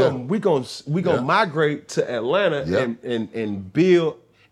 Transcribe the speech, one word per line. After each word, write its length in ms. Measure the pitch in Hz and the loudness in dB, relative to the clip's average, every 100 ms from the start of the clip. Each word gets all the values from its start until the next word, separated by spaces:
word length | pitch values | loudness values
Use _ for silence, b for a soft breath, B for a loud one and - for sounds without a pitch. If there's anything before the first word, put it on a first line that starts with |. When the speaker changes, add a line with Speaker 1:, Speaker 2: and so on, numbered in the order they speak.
| 131 | 2
Speaker 1:
gonna, 80 | 131 | 0
we 140 | 123 208 | -4 -2
gonna, 280 | - 147 123 - - | 0 0 -2 -10 -6
we 160 | 160 | -2
gonna 160 | 180 147 | 0 0
Speaker 2:
Yeah. 60 | |
Speaker 1:
migrate 640 | 127 185 220 151 151 147 - | 2 2 2 0 0 -2 -6
to 200 | - - | -4 -2
Atlanta 540 | 120 113 175 196 147 135 | -2 0 2 2 0 0
Speaker 2:
Yeah. 120 | 101 | 0
Speaker 1:
and, 180 | 123 113 | 0 -4
and, 280 | 127 117 107 | -4 -4 -4
and 380 | 117 107 101 95 | -6 -6 -6 -4
build 440 | 143 180 175 165 - _ b b | 2 4 4 2 -4 _ b b